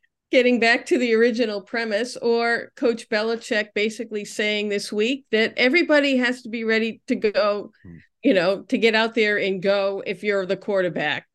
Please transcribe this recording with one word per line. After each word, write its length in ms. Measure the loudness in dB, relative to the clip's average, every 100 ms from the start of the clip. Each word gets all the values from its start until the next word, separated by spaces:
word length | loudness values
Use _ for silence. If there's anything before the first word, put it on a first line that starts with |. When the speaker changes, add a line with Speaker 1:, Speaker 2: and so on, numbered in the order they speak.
| _ _ 0
Speaker 1:
Getting 260 | 2 4 4
back 280 | 2 0 0
to 120 | 0
the 160 | 2
original 460 | 4 2 2 -2 -4
premise, 540 | -6 -6 -2 -4 -4 -4
or 560 | -2 0 0 -2 -6
Coach 340 | -2 0 0 -2
Belichick 600 | -2 -2 -4 -4 -4 -2
basically 500 | -2 -2 -4 -8 -8
saying 440 | -8 -4 -2 -2 -2
this 240 | -4 -4
week 320 | -2 -2 -2 -2
that 240 | 0 0 2
everybody 600 | 2 2 4 4 4 2
has 260 | 0 -2
to 60 | -8
be 160 | -6
ready 360 | -2 0 -2 -6 -4
to 80 |
go, 560 | -2 0 2 0 -2 -6 _
Speaker 2:
Hmm. 120 | -20 -20 _ _
Speaker 1:
you 100 | 2
know, 280 | 4 2 -2
to 140 | -2 0
get 180 | 2 2
out 180 | 0
there 240 | 0 0 0
and 240 | 0 -2
go 400 | 0 0 0 -4
if 200 | -8 -6
you're 200 | -2 -2
the 120 | -2 -4
quarterback. 680 | -2 0 0 -2 -4 -4 -8